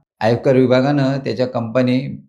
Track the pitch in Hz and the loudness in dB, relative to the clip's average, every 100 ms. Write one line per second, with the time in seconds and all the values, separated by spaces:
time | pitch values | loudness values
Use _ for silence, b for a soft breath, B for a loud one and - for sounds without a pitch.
0 | _ _ 110 120 143 127 127 127 135 147 | _ _ 0 0 2 4 4 2 2 0
1 | 135 139 127 110 127 120 113 123 127 127 | 0 -2 -4 -4 -4 -4 -4 -2 0 0
2 | 139 113 | -4 -10